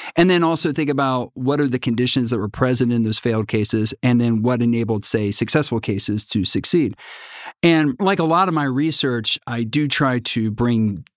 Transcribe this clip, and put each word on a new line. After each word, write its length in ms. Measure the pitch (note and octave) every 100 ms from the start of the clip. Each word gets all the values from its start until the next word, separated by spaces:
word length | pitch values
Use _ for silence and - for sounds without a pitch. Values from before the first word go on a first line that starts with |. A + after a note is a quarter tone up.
| -
And 140 | - F#3
then 140 | F3
also 280 | E3 D#3+ E3
think 200 | C#3+ D3
about 400 | C#3 C3+ B2+ A2
what 260 | - B2+ C#3+
are 80 | C#3+
the 120 | B2
conditions 500 | - A2+ B2+ C3+ A#2
that 80 | A#2
were 120 | G#2
present 440 | - B2+ B2 A#2+
in 80 | A#2+
those 160 | A2 A2
failed 300 | A#2+ A2 G#2+
cases 460 | A2 G#2 A2 G#2+ -
and 160 | B2+ A#2+
then 220 | A#2+ A2+
what 200 | A#2+ B2
enabled, 440 | A#2+ A#2 A2+ G#2+
say, 260 | - A2 G#2
successful 480 | G#2 A2+ D#3 C#3+ A2+
cases 480 | A2 G2 - G#2 -
to 180 | A2
succeed. 500 | F#2 - - F3 A#2+ - - - - - - -
And 340 | E3+ D#3+ D3+ B2
like 200 | F#3+ F#3+
a 40 |
lot 240 | D#3+ E3+ F#3+
of 60 |
my 100 | D#3
research, 760 | C#3+ B2+ D#3 D3 C#3 A#2+ G#2 - -
I 160 | A#2+
do 240 | A2+ C#3 D3
try 320 | - C#3 B2
to 320 | A2+ A#2+ A2
bring 540 | G#2+ A#2+ A#2 G#2+ F#2+ -